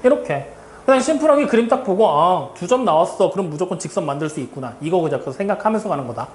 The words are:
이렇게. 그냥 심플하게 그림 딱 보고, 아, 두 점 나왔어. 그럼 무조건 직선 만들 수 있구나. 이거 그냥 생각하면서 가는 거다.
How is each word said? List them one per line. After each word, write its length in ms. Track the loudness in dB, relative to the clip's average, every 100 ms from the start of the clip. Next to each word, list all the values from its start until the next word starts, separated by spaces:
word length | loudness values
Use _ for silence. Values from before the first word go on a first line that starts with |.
이렇게. 480 | 4 2 0 -6 -6 -18 -20 -4 2
그냥 140 | 2
심플하게 460 | 2 2 4 4 4
그림 220 | 2 2
딱 160 | 0
보고, 240 | 0 2 4
아, 420 | 4 2 2 -4
두 120 | -10 -2
점 180 | 0
나왔어. 460 | 4 2 2 2 0
그럼 200 | 0 -6
무조건 280 | -4 -4 -6
직선 280 | -6 -6 -4
만들 220 | -4 -6
수 100 | -6
있구나. 340 | -10 -10 -12 -8
이거 200 | -2 0
그냥 200 | 0 -2 -6
생각하면서 580 | -6 -4 -2 0 -2 -2
가는 180 | -4 -6
거다. 220 | -8 -10